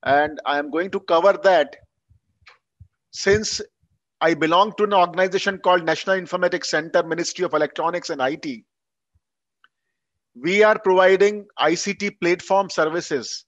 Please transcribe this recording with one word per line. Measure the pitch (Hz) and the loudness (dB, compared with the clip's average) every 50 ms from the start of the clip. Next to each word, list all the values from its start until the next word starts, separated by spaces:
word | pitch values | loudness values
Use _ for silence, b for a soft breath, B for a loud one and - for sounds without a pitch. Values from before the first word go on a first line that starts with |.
| - | 0
And | 127 135 143 147 151 156 139 - | 2 2 2 2 0 -4 -8 -6
I | 127 143 143 | -4 -4 -4
am | 147 147 | -4 -4
going | 135 160 180 190 | -4 -6 -6 -4
to | - 196 | -6 -8
cover | 190 - 175 165 170 202 196 190 196 | -2 0 0 4 4 4 2 4 4
that | 196 185 165 147 131 - - _ _ _ _ _ _ _ _ _ _ _ _ _ - _ _ _ _ _ _ - _ _ _ _ _ | 4 4 4 2 0 -4 -20 _ _ _ _ _ _ _ _ _ _ _ _ _ -20 _ _ _ _ _ _ -20 _ _ _ _ _
since | - - - 196 196 214 220 - - - 214 - _ _ _ _ _ _ _ _ _ _ | -14 -6 0 0 0 0 0 -4 -8 -8 -12 -14 _ _ _ _ _ _ _ _ _ _
I | 156 160 170 | 0 0 0
belong | 151 156 156 165 180 202 214 - - | 0 0 2 4 4 2 2 0 -2
to | 208 | -2
an | 208 202 | 2 4
organization | 190 175 175 165 175 185 190 175 190 - 202 190 185 | 2 2 2 0 -2 -2 0 0 -2 -2 -2 -6 -2
called | - 185 180 180 165 | 0 2 2 2 2
National | 160 160 156 - - 190 | 0 -4 -2 -2 -2 -2
Informatics | 190 180 160 - 180 180 175 175 175 - - | -2 -2 -6 -4 -2 -2 0 -2 -2 -6 -4
Center, | - 160 156 165 - 180 165 | -4 -4 -4 0 -2 -2 0
Ministry | 165 160 165 170 - - - 180 | 0 -4 -6 -6 -8 -6 -6 -6
of | 165 - | -2 0
Electronics | 151 151 - - - 156 165 170 180 165 - | -2 -2 -2 -4 -4 -4 -4 -4 -6 -8 -8
and | 165 143 | -6 -4
I | 127 131 151 | -4 -4 -4
T. | 156 - 160 127 113 _ _ _ _ _ _ _ _ _ _ _ _ _ _ _ _ _ _ _ _ _ _ _ _ _ _ _ _ _ _ _ _ _ _ _ 120 | -6 -10 -12 -12 -12 _ _ _ _ _ _ _ _ _ _ _ _ _ _ _ _ _ _ _ _ _ _ _ _ _ _ _ _ _ _ _ _ _ _ _ -8
We | 123 165 190 208 214 | -4 -2 2 4 6
are | 214 214 214 | 4 4 2
providing | - 196 185 185 185 185 190 185 196 202 208 208 202 _ _ - | 2 2 4 6 6 6 6 6 4 2 0 -2 -12 _ _ -2
I | 127 151 165 | 0 0 0
C | 170 - 202 196 | 0 -4 -8 -6
T | - 202 202 | -6 -6 -8
platform | 202 _ - 170 175 175 - - 196 196 196 180 | -6 _ 0 0 0 0 -2 -2 0 0 0 -2
services | - - 160 156 160 175 160 - 165 135 110 - - - - | -2 -2 -2 -2 -2 -6 -6 -4 -6 -6 -6 -8 -14 -14 -16